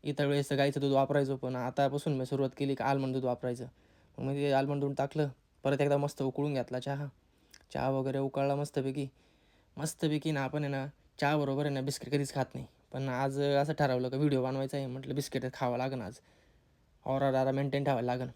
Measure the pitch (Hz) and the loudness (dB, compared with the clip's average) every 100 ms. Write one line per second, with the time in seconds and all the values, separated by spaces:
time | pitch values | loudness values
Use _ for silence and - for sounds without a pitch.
0 | 147 139 143 143 139 139 139 143 139 135 | -4 0 2 2 0 2 2 2 2 4
1 | 135 143 135 135 127 127 123 - 139 143 | 4 2 2 -2 -4 -4 -4 2 2 2
2 | 160 135 127 139 135 - 139 135 117 139 | -2 -2 -2 0 -2 -2 -2 0 0 2
3 | 135 131 127 120 127 120 135 _ _ _ | 0 -2 -2 -2 -4 -6 -10 _ _ _
4 | _ - 131 139 143 135 139 143 139 156 | _ -6 -4 0 2 2 2 0 -2 0
5 | 143 156 147 - _ _ 135 139 143 143 | -2 0 -2 -2 _ _ -2 2 2 2
6 | 143 - 135 127 147 139 120 127 131 139 | 0 -2 -2 0 -2 -2 -2 -6 -4 -6
7 | 143 - _ _ _ - _ - 131 135 | -6 -12 _ _ _ -20 _ -2 0 0
8 | 131 135 135 139 139 143 143 - 135 139 | 0 0 -2 0 0 0 0 -2 -2 -4
9 | 139 _ _ _ _ _ _ - 160 - | -6 _ _ _ _ _ _ -6 -6 -2
10 | 160 147 160 147 135 147 143 139 135 - | 0 0 0 -2 0 -2 -2 -2 -4 -10
11 | _ - 143 151 143 135 147 139 135 - | _ 0 2 4 2 2 0 0 -2 -6
12 | - 143 139 139 127 131 127 _ _ 127 | -2 0 0 -2 -2 -4 -12 _ _ -6
13 | 135 123 139 135 143 139 143 156 143 127 | -4 0 0 0 2 4 2 2 2 2
14 | 127 135 151 135 131 135 135 143 135 127 | 0 2 2 2 0 -2 -2 -4 -6 -8
15 | 139 139 143 135 127 - 127 123 131 131 | -4 -4 -2 -4 -4 -2 -2 0 -2 -4
16 | 110 117 _ _ _ _ _ _ _ _ | -8 -12 _ _ _ _ _ _ _ _
17 | - 135 139 131 131 135 139 143 143 127 | -2 2 4 4 2 2 0 0 2 0
18 | 123 123 127 | 0 -2 -4